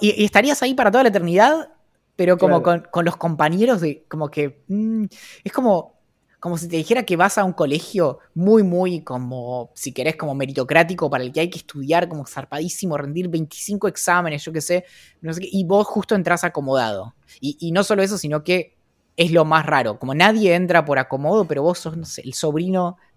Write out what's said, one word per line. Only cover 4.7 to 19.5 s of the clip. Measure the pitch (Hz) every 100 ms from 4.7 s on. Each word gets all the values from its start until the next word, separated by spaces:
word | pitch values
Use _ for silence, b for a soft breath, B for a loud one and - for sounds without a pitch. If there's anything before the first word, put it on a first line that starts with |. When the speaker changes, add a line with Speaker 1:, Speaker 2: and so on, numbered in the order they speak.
| 202 220 220 202 B B B
Speaker 1:
es | -
como, | - 247 180 - _ _ _ _ _
como | 175 170
si | 170
te | 165
dijera | 160 240
que | - 170
vas | 196 -
a |
un | 185
colegio | - 147 151 - 196 151 - b 160
muy, | 190 220
muy | 190 175 185 170
como, | - 127 123 127 120 123 120
si | - 135
querés, | 131 151 160
como | 156 139
meritocrático, | 135 139 127 156 170 180 151
para | 135
el | 127
que | 156
hay | 175
que | 175
estudiar | - 147 135 170 170
como | 156 131
zarpadísimo, | - 135 147 175 - 185 143
rendir | 139 165 180
veinticinco | 160 151 - - 202 202
exámenes, | - - 175 165 147 -
yo |
qué | 160
sé, | 151 180 175 b b _
no | 165
sé | 165
qué, | 185
y | 190 175
vos | 196 208
justo | 214 -
entrás | 202 175 175
acomodado. | 175 160 139 131 113 98 110 - b b
Y, | 139 147
y | 165
no | 175
solo | 196 202
eso, | 196 208
sino | 147 151
que | 156 180 - _ _ _ _ -
es | 175
lo | 165
más | 156